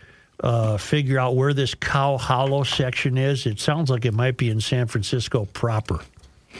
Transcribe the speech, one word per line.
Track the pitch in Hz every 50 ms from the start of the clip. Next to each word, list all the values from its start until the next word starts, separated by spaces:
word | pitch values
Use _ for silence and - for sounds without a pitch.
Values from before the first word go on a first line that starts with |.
| - - - - _ _ _ - -
uh, | 123 117 117 113 110 107 98
figure | - - 156 151 143 131 135 131
out | 127 127 127
where | 127 135 143 143
this | 139 135 127 -
Cow | - - - - 143 139 139 139 127
Hollow | 117 - 131 127 135 139 139 139 135
section | 127 - - 135 127 127 - - 139 127 131
is? | 135 139 143 123 -
It | 120 104 -
sounds | - - 147 160 165 131
like | 131 117 117
it | 120 107
might | 113 123 131 127
be | - 135 117
in | 110 110
San | - - 131 123 120 110
Francisco | - 113 98 - - 123 110 - - 117 104 92 -
proper. | - - 117 110 110 - - 85 80 - - - - - - - - _ _ - -